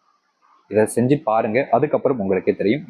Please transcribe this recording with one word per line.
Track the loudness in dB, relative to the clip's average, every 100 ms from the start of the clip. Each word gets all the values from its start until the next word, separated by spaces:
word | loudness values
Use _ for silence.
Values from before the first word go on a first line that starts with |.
| _ _ _ _ _ _ -4
இதை | 0 0
செஞ்சு | 2 2 0
பாருங்க. | 0 0 0 -2 0
அதுக்கப்புறம் | 0 2 0 0 -2
உங்களுக்கே | -2 -2 0
தெரியும் | 0 0 -2 -2